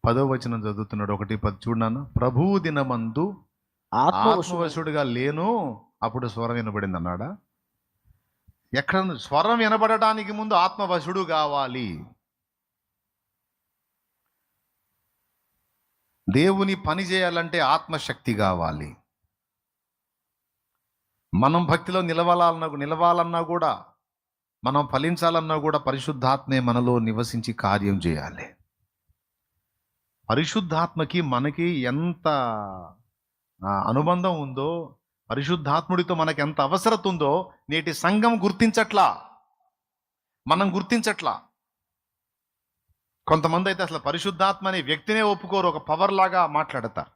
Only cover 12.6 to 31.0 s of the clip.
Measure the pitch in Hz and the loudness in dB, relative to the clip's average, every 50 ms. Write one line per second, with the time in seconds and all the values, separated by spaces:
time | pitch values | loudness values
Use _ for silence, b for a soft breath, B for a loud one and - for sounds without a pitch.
12.6 | _ _ _ _ _ _ _ _ _ _ _ _ _ _ _ _ _ _ _ _ | _ _ _ _ _ _ _ _ _ _ _ _ _ _ _ _ _ _ _ _
13.6 | _ _ _ _ _ _ _ _ _ _ _ _ _ _ _ _ _ _ _ _ | _ _ _ _ _ _ _ _ _ _ _ _ _ _ _ _ _ _ _ _
14.6 | _ _ _ _ _ _ _ _ _ _ _ _ _ _ _ _ _ _ _ _ | _ _ _ _ _ _ _ _ _ _ _ _ _ _ _ _ _ _ _ _
15.6 | _ _ _ _ _ _ _ _ _ _ _ _ _ - 95 131 160 190 196 196 | _ _ _ _ _ _ _ _ _ _ _ _ _ 0 2 4 4 4 2 2
16.6 | 196 190 190 - - 156 156 180 196 170 185 190 185 175 170 170 165 165 151 170 | 0 -2 -2 -4 -4 -4 -4 -4 -4 -2 -2 0 0 0 -2 -2 -4 -2 -2 0
17.6 | 151 131 147 160 - - 165 151 - - - - _ - 113 101 104 95 92 87 | 2 2 2 0 0 -4 -8 -6 -6 -8 -10 -6 _ -4 0 2 2 0 0 0
18.6 | 82 80 78 76 76 76 - _ _ _ _ _ _ _ _ _ _ _ _ _ | -2 -4 -4 -6 -10 -12 -14 _ _ _ _ _ _ _ _ _ _ _ _ _
19.6 | _ _ _ _ _ _ _ _ _ _ _ _ _ _ _ _ _ _ _ _ | _ _ _ _ _ _ _ _ _ _ _ _ _ _ _ _ _ _ _ _
20.6 | _ _ _ _ _ _ _ _ _ _ _ _ _ _ - 92 123 143 160 175 | _ _ _ _ _ _ _ _ _ _ _ _ _ _ 0 2 4 4 4 2
21.6 | 175 147 160 170 170 - 185 185 180 170 165 165 170 175 175 175 175 170 165 165 | 2 2 0 0 0 -2 -2 -2 0 0 0 0 4 4 4 6 4 4 4 0
22.6 | 160 160 143 143 139 151 160 160 170 175 175 175 170 170 170 170 165 156 170 175 | -4 -6 -6 -6 -4 -4 0 2 4 4 4 4 2 0 0 -2 -2 -2 -2 0
23.6 | 165 151 113 95 - - _ _ _ _ _ _ _ _ _ _ _ _ _ _ | 0 0 -2 -2 -8 -20 _ _ _ _ _ _ _ _ _ _ _ _ _ _
24.6 | - 123 139 147 147 139 - 131 147 165 175 165 170 165 170 165 160 156 160 156 | 0 4 4 4 4 4 0 2 2 2 0 2 2 2 2 2 0 0 -2 0
25.6 | 143 156 151 147 147 135 131 135 131 - 151 131 123 127 135 139 - - 135 131 | 0 2 0 2 0 0 -4 -2 -4 -6 -4 0 2 2 2 2 0 0 0 2
26.6 | 123 120 117 123 123 123 123 120 113 113 107 113 120 113 - 117 110 - 110 - | 2 2 2 4 4 4 2 2 2 0 0 -2 -2 -2 -4 -6 -6 -6 -6 -2
27.6 | - 98 98 101 98 101 98 95 80 85 80 73 71 - - - - - - _ | 2 2 2 4 4 2 0 2 2 0 -2 -2 -4 -10 -12 -12 -14 -16 -16 _
28.6 | _ _ _ _ _ _ _ _ _ _ _ _ _ _ _ _ _ _ _ _ | _ _ _ _ _ _ _ _ _ _ _ _ _ _ _ _ _ _ _ _
29.6 | _ _ _ _ _ _ _ _ _ _ _ _ _ - 110 131 160 151 - 220 | _ _ _ _ _ _ _ _ _ _ _ _ _ 0 0 0 0 0 -2 -2
30.6 | 190 165 160 156 170 165 - 165 | -2 0 0 0 0 0 -2 -4